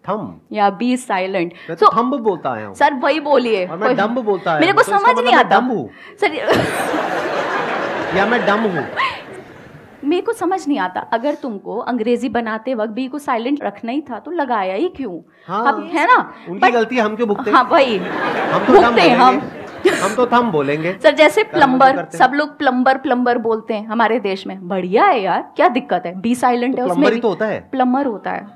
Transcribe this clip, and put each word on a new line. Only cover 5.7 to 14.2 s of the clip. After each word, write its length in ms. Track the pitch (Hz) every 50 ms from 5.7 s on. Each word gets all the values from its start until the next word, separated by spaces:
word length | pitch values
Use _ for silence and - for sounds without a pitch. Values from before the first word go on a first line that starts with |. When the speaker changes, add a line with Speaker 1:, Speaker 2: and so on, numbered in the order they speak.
Speaker 1:
हूँ। 180 | 233 185 123 101 - - - - - -
Speaker 2:
सर, 120 | 415 - 311
<laughs> 1800 | - - - - - - - - - - - 320 311 - - - - - - - - - - - - - - - - - - - - - - -
Speaker 1:
या 80 | 190 196
मैं 200 | 214 240 240 190
डम 80 | 185 202
हूँ। 340 | 214 226 208 175 151 120 - - - 1077 1047 - - - - - - - - - - - - - - - - - - -
Speaker 2:
मेरे 180 | 285 339 370
को 120 | 392 466 453
समझ 340 | - 370 330 381 370 311
नहीं 120 | 294 285 214
आता, 200 | 185 185 185 208
अगर 360 | - - - 226 233 294 294
तुमको 420 | 294 - 262 214 190 - 180 185
अंग्रेजी 520 | 226 - - 247 233 214 233 240 226 233 262
बनाते 440 | 214 247 233 220 220 220 226 254 262
वक्त 200 | 214 214 226 208
बी 140 | 240 262
को 120 | 254 269 294
साइलेंट 440 | 294 302 262 220 233 269 294 285 -
रखना 280 | 202 202 - - 226
ही 100 | 254 294
था, 180 | 294 - 240
तो 120 | 208